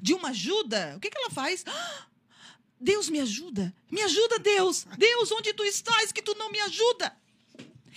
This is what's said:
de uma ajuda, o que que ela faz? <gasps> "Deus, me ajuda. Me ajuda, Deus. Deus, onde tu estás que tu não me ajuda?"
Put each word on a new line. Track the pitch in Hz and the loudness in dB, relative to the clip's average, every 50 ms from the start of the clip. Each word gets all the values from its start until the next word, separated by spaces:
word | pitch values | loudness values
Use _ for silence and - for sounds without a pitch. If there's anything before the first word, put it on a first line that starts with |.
de | 196 202 330 | 0 0 0
uma | 370 339 277 | 2 0 -4
ajuda, | 254 202 170 254 381 427 415 233 220 208 175 151 139 | -4 -4 -2 -2 0 -2 0 0 -2 -2 -2 -4 -8
o | 202 | -8
que | - 415 | -8 -8
que | - | -6
ela | 605 508 440 | -4 -6 -4
faz? | - 285 262 302 370 359 - | -4 -4 -2 -2 -4 -4 -6
<gasps> | 370 523 622 698 698 587 571 - _ _ _ _ _ _ _ - - - _ _ _ _ _ | -10 -8 -8 -8 -8 -10 -12 -16 _ _ _ _ _ _ _ -20 -20 -20 _ _ _ _ _
"Deus, | 247 302 403 415 392 - | 2 2 2 2 2 0
me | 320 294 | 0 0
ajuda. | 269 226 202 240 330 359 254 202 190 175 - _ _ _ | 0 -2 -4 -6 -8 -6 -4 -2 -2 -4 -4 _ _ _
Me | - 392 | -2 0
ajuda, | 427 381 - 392 453 453 466 - | 2 2 4 4 4 4 2 2
Deus. | - 403 415 392 370 370 330 - - - - | 2 4 4 4 4 2 0 -2 -6 -8 0
Deus, | - 381 453 480 480 440 - | 4 4 4 6 4 2 0
onde | 427 453 427 427 427 | 0 -2 -2 -4 -2
tu | 440 415 | 0 -2
estás | 403 403 - - 466 466 440 440 415 | -2 -2 -2 0 2 2 2 2 0
que | - 440 | -2 -6
tu | 415 427 415 | -4 -4 -4
não | 415 440 415 | -4 -6 -6
me | 415 427 | -4 -2
ajuda?" | 415 392 320 403 453 480 480 480 339 - - _ _ _ _ _ _ _ _ - - - _ - _ - - | -2 -2 0 2 4 4 4 2 -2 -6 -6 _ _ _ _ _ _ _ _ -20 -20 -20 _ -20 _ -20 -14